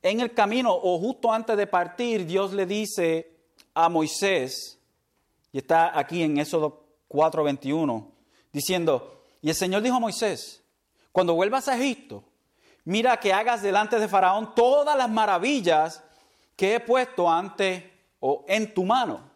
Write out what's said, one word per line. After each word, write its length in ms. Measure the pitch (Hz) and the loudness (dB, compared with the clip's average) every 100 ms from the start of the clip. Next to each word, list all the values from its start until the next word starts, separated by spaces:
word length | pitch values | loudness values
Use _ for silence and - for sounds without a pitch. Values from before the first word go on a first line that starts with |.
en 180 | 185 220 | 0 -2
el 140 | 240 | -2
camino 400 | 240 208 233 247 | 0 0 0 0
o 260 | 180 185 180 | 0 0 -2
justo 320 | 202 262 233 | -2 -2 -2
antes 240 | 220 226 214 | -2 -2 -2
de 120 | 202 | 0
partir, 580 | 185 175 - 240 226 170 | 0 -2 -4 -2 -2 -2
Dios 260 | 185 196 | -2 -2
le 140 | 196 185 | -4 -4
dice 680 | 208 208 - 170 165 165 _ _ _ _ | -4 -4 -2 0 -2 -6 _ _ _ _
a 140 | - 165 | 0 2
Moisés, 920 | 165 156 - 196 185 127 - - - _ _ _ _ _ _ _ | 2 -2 -2 -2 -2 -2 -8 -14 -18 _ _ _ _ _ _ _
y 60 | 135 | -10
está 380 | - 165 165 151 | 0 2 2 0
aquí 260 | 139 170 | -4 -2
en 140 | 160 143 | 0 0
Éxodo 440 | 151 170 151 - _ _ _ | 0 -2 -2 -6 _ _ _
cuatro 340 | 139 156 160 | 0 2 2
veintiuno, 640 | 147 139 131 151 156 113 107 _ _ _ _ | -2 -2 -2 -2 -2 -4 -8 _ _ _ _
diciendo, 720 | 143 143 185 165 135 - - _ _ | -8 -4 -2 0 0 -2 -20 _ _
"Y 80 | - | -4
el 60 | 165 | -2
Señor 260 | 185 196 | -2 0
dijo 160 | 233 254 | 0 0
a 20 | |
Moisés, 640 | 226 - 220 151 - - _ _ _ _ _ | -2 -2 -4 -4 -10 -20 _ _ _ _ _
cuando 220 | - 180 | 0 2
vuelvas 340 | 170 196 262 262 | 2 2 0 -2
a 80 | 247 | 0
Egipto, 480 | 277 233 - 101 _ _ _ _ _ _ - | 0 -4 -10 -20 _ _ _ _ _ _ -4
mira 320 | 196 254 233 | 0 2 2
que 140 | 208 | 2
hagas 280 | 190 220 233 | 2 2 -2
delante 380 | 202 196 214 226 | 0 0 2 0
de 80 | 208 | 2
Faraón 480 | 190 185 196 220 - | 2 4 2 0 2
todas 420 | 240 285 285 294 | 4 4 2 2
las 120 | 247 | 0
maravillas 920 | 220 214 185 214 285 175 156 160 - - _ _ _ _ _ | 0 2 2 0 0 2 2 2 -4 -20 _ _ _ _ _
que 200 | 190 233 | 0 0
he 40 | |
puesto 500 | 233 254 247 - 175 | 2 0 0 0 2
ante 640 | 165 190 - 196 180 - _ _ _ | 2 0 -2 -2 -2 -10 _ _ _
o 240 | 131 143 - | -2 -2 0
en 260 | 202 214 | -2 -2
tu 120 | 196 185 | -2 0
mano. 440 | 247 233 104 - | 0 -2 -6 -14